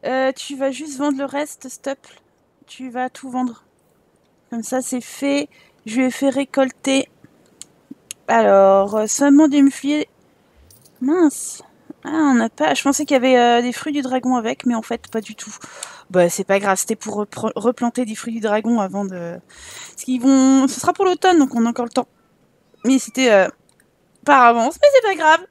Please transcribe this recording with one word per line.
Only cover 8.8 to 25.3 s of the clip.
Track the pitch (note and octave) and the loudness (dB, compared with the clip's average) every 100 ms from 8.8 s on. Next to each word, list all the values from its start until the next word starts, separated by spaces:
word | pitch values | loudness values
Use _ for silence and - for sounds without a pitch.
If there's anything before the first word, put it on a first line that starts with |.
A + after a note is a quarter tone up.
| G3 G#3+ | 2 -2
euh, | G#3+ | -4
seulement | - C#4+ C#4+ D#4 | 0 4 6 6
des | C#4+ | 6
mufliers. | C#4 - C#4 D4+ - _ _ _ _ _ _ _ _ _ | 2 2 -4 -4 -6 _ _ _ _ _ _ _ _ _
Mince. | B3+ E4+ D#4+ - - - - _ _ - | -2 2 2 0 -14 -16 -20 _ _ -16
Ah, | - D#4+ D4 | -8 -2 2
on | |
n'a | B3+ A3+ | 2 0
pas. | - D#4 | -2 -2
Je | C#4 | 0
pensais | C#4 C#4 D#4 | -2 -2 0
qu'il | C#4 | 0
y | |
avait, | B3+ B3+ | 4 4
euh, | A#3+ A#3+ | 4 2
des | B3 | 0
fruits | A#3+ - | -6 -6
du | D4 | -6
dragon | B3+ B3+ B3+ B3+ | -4 -4 -2 -2
avec, | A3+ C4 - | -2 -4 -4
mais | A#3 | -4
en | |
fait, | A3 A#3 - | -4 -10 -8
pas | A3+ | -10
du | G#3 G#3+ | -10 -16
tout. | - - - - - - _ | -18 -18 -20 -18 -18 -18 _
Bah, | F#3 F3 | 2 2
c'est | F3 G3 | 0 -2
pas | G3 | -2
grave, | G3+ F#3+ | 0 -2
c'était | - G#3+ | -2 -6
pour | - G#3 | -6 -8
repre-, | G#3 - A3 G#3+ | -8 -6 -8 -4
replanter | G#3+ B3+ A#3+ A#3 B3 | -4 -2 -4 -4 -8
des | G#3+ | -8
fruits | - | -10
du | A3+ | -6
dragon | G#3+ G#3 G#3+ A#3 | -2 -2 0 -2
avant | F#3+ G3 G3+ | -2 -4 -8
de. | F#3 E3+ F3+ _ - - - - | -8 -12 -14 _ -20 -20 -20 -20
Parce | - | -18
qu'ils | - B3+ | -6 -2
vont. | B3 C4+ C4 C4+ C4 | 2 4 6 4 2
Ce | A3 | -2
sera | - | -4
pour | F4 F#4+ | 0 0
l'automne, | F4+ F#4 F4 | 2 2 4
donc | C4+ A#3 | 2 2
on | A#3 | -2
a | |
encore | A#3 A#3+ | -2 -4
le | |
temps. | - A#3+ _ _ _ _ _ _ _ A3+ | -4 -6 _ _ _ _ _ _ _ 0
Mais | C4 | 0
c'était, | - - C4 | 0 -2 4
euh, | G3+ F#3 - _ _ _ _ _ _ - | 4 4 -4 _ _ _ _ _ _ 2
par | C#4 A#3+ | 6 6
avance, | A#3 A#3 E4+ | 4 -2 2
mais | D5 | 4
c'est | C#5 A4 | 4 2
pas | F#4+ | 0
grave. | D#4 | 2